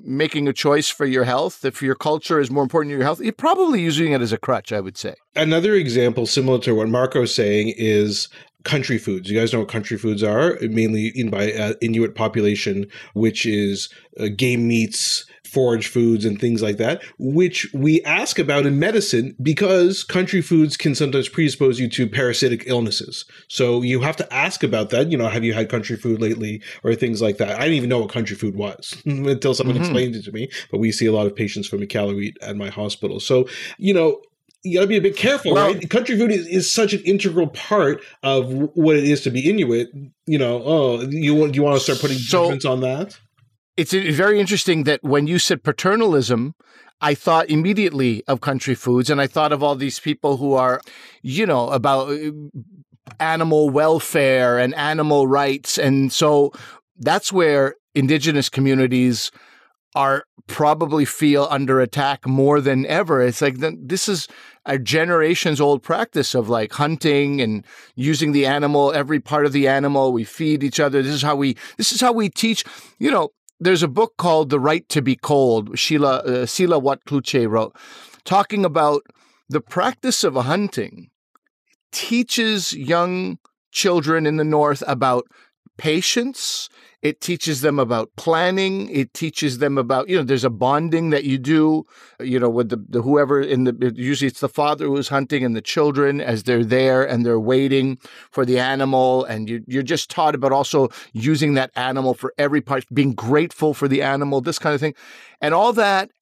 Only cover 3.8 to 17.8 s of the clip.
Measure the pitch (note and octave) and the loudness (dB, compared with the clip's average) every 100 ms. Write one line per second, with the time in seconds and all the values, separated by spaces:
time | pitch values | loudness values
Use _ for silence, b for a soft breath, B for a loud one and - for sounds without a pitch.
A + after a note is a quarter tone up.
3.8 | E3 D3+ E3 C#3 A#2+ A2 - A#2 - G#2+ | 0 0 2 0 0 -2 -2 -4 -2 -6
4.8 | F#2+ - G#2 - _ - D#3+ E3 G3 G#3 | -6 -10 -12 -14 _ -2 2 2 4 2
5.8 | C#3+ A#2 A#2+ A#2 A2+ - C3 B2+ B2 A2 | 2 2 2 0 -2 0 2 2 2 0
6.8 | A2+ B2 B2+ - A#2 - G#2 G#2 G#2+ - | 2 0 2 0 0 0 2 2 0 -2
7.8 | A2 G#2 G#2+ G2+ - B B _ - D3 | 2 2 2 -2 -8 B B _ -4 -2
8.8 | C3 A#2 A#2 F#2+ F#2 G#2 A2+ A#2 G#2 A2+ | -2 -4 -2 -6 -2 0 2 0 -2 -6
9.8 | G#2 A2 A2 G#2 G#2+ G#2+ E3 - A2+ A2 | -6 -4 -2 0 0 2 0 0 -2 0
10.8 | A2 A2 A2 C3 A2+ G2 G#2 G#2+ G#2+ A2 | 0 0 -2 -4 -4 -2 -2 -2 -4 -2
11.8 | A#2 A2+ A2+ - A2 A2 G#2 G2+ A2 G2+ | -2 0 -2 -2 -2 2 0 0 -2 -4
12.8 | G2 B B G#2 A2+ G#2+ A#2 G#2 G2+ G2 | -6 B B 0 0 0 -2 0 -2 -4
13.8 | - B B - G#2+ G2+ B2+ A#2+ A#2 A#2 | -8 B B -8 -6 -2 0 2 2 2
14.8 | A2 - - - - b - C3+ B2 A#2 | 0 -2 -2 -4 -6 b -4 0 2 2
15.8 | - B2 A#2 A2+ A2 G2+ A#2+ A2+ G#2+ G#2 | -2 0 2 2 0 -2 -2 0 -2 -2
16.8 | A#2 E3 B B C3 D3+ F3+ - - C#3 | -2 -4 B B -2 2 2 0 -6 0